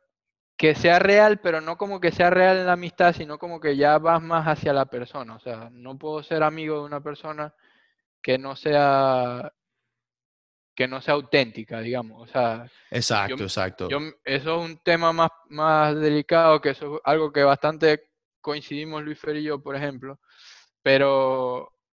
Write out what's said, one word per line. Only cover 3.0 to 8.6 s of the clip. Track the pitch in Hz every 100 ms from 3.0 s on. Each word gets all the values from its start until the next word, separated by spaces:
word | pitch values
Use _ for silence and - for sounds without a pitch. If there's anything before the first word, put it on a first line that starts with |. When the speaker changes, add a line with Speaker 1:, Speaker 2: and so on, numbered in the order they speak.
| 175
Speaker 1:
sino | 170 156 151
como | 175 165
que | 156 139
ya | 143 151
vas | 165 165
más | 165 165 160
hacia | 151 156
la | 139 135
persona. | 123 123 143 117 113
O |
sea, | 127 113 113
no | 120 123 135
puedo | 156 151
ser | 139 160
amigo | 151 156 156 151
de |
una | 147 147
persona | 147 147 156 151 151 - _ _ _ _ _ _
que | - 127
no | 135
sea, | 139